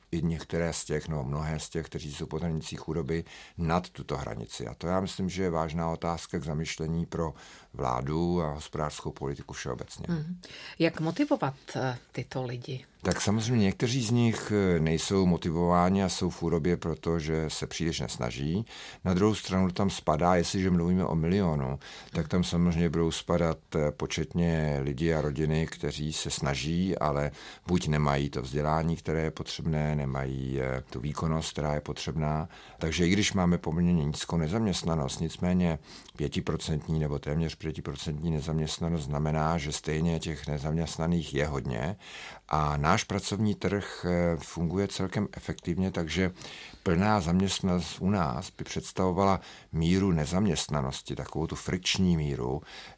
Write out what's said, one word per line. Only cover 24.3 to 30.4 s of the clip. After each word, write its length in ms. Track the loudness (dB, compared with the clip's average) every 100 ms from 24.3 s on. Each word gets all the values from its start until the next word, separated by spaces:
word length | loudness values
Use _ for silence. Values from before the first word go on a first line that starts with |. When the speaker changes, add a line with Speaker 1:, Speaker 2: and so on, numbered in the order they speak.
| 2 2 2 2 0
Speaker 1:
lidi 300 | -2 0 2
a 80 | 2
rodiny, 460 | 0 0 0 2 0
kteří 460 | -4 -6 -4 -4
se 160 | -4 -4
snaží, 680 | -2 -2 -2 -2 0 0 0
ale 340 | 0 0 -2 -4 -16 -14 0
buď 200 | 0 2
nemají 420 | 2 4 2 0
to 120 | -2
vzdělání, 540 | -4 -2 2 2 2 -2
které 260 | -2 -2
je 100 | -2
potřebné, 640 | -4 -8 -6 -2 0 0 0
nemají, 640 | -2 -4 -4 -4